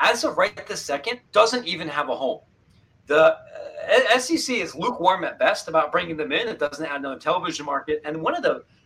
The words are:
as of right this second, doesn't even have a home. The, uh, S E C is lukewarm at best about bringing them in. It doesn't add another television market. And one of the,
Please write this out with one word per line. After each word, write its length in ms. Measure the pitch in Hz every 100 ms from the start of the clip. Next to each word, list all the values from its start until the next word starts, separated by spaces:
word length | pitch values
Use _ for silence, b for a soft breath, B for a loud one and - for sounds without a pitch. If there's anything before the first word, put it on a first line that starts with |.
as 240 | 190 240 302
of 120 | -
right 300 | 190 - -
this 160 | 185
second, 380 | - 143 240 247 _
doesn't 340 | 208 226 247 196
even 220 | 175 165
have 220 | 143 147
a 80 | 117
home. 240 | 127 - _ _ _ _ _ _ -
The, 140 | 147
uh, 140 | 160 160 - - - - - 226 269
S 200 | 247 247
E 60 | 320
C 240 | - 240
is 140 | 165 135
lukewarm 480 | 208 240 175 185
at 160 | 147 -
best 300 | 135 208 -
about 240 | 160 147
bringing 240 | 170 170 156
them 160 | 139
in. 160 | 156 233
It 100 | 180
doesn't 260 | 147 - 156
add 120 | 143
another 240 | 139 127
television 440 | 156 180 175 160 143
market. 380 | 143 - 151 151
And 160 | 160
one 140 | 165 302
of 80 |
the, 220 | 190 131 - _